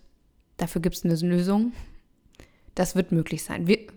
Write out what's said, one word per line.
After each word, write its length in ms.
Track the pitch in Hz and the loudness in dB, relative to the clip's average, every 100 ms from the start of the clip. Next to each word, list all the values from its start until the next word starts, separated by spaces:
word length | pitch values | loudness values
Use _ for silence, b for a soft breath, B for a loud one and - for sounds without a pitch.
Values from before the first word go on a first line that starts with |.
| - _ _ _ _ - | -20 _ _ _ _ -6
dafür 220 | 170 180 | -4 -2
gibt's 240 | 170 - | -2 0
eine 120 | 175 165 | 0 0
Lösung. 560 | 175 175 180 202 240 B B B _ _ _ - b b b | 2 2 2 2 0 B B B _ _ _ -20 b b b
Das 200 | - 180 | -2 0
wird 160 | 185 175 | 0 2
möglich 320 | 165 - 156 | 0 0 -4
sein. 240 | - - 170 | -6 -2 2
Wir, 120 | 196 - | 2 0